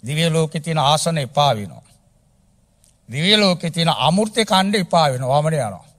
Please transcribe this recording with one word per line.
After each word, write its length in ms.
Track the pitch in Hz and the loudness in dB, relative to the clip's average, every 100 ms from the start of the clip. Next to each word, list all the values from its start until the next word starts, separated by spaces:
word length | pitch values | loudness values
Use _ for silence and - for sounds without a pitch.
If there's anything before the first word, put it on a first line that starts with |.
දිව්‍ය 260 | 110 151 165 | -6 -2 0
ලෝකේ 320 | 160 160 160 | 0 0 -4
තියෙන 160 | 156 156 | -4 0
ආසන 380 | 143 151 - 165 | 2 2 0 -4
එපා 340 | 127 - 147 | -4 0 2
වෙනවා. 340 | 113 98 58 _ _ _ _ _ _ _ _ _ _ _ _ - | 0 -6 -16 _ _ _ _ _ _ _ _ _ _ _ _ -12
දිව්‍ය 240 | 123 175 214 | -4 0 2
ලෝකේ 360 | 202 170 170 | 2 0 -4
තියෙන 200 | 165 165 120 | -2 -2 0
අමෘතේ 460 | 131 180 214 226 214 | 0 0 -2 -2 0
කණ්ඩ 300 | 190 190 208 | 2 2 -2
එපා 280 | 175 - 156 | 0 2 2
වෙනවා. 320 | 127 127 143 | 0 0 0
වමන 120 | 156 156 | 0 -2
යනවා. 300 | 113 92 - | -4 -8 -18